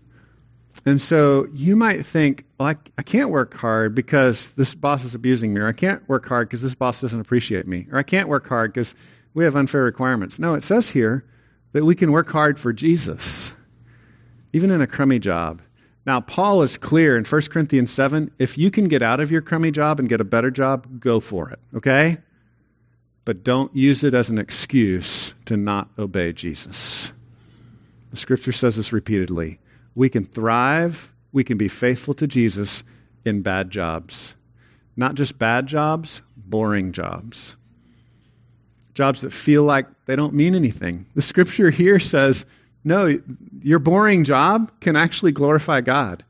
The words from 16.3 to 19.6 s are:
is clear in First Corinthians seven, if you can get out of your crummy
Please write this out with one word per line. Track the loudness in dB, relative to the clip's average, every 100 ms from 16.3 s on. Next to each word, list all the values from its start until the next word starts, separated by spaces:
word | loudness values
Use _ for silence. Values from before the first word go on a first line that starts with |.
| -2 2 4
is | 2 -2
clear | 0 4 4 4
in | 2
First | -2 0
Corinthians | -2 0 0 0
seven, | 0 0 0 -4 -4
if | -4 0
you | 0
can | 2 2
get | 2
out | 2 0
of | 0
your | -2
crummy | -2 0